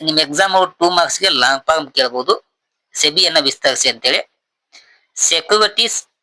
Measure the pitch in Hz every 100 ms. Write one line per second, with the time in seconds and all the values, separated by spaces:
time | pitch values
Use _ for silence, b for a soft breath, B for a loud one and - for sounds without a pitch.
0 | 160 156 151 147 196 190 180 - 175 175
1 | 165 - 190 135 127 135 - 160 139 -
2 | 123 123 127 - _ _ _ _ _ -
3 | 151 165 175 160 139 - 139 123 131 117
4 | 127 175 - _ _ _ _ b b b
5 | b - - 165 - 214 208 208 233 -
6 | - _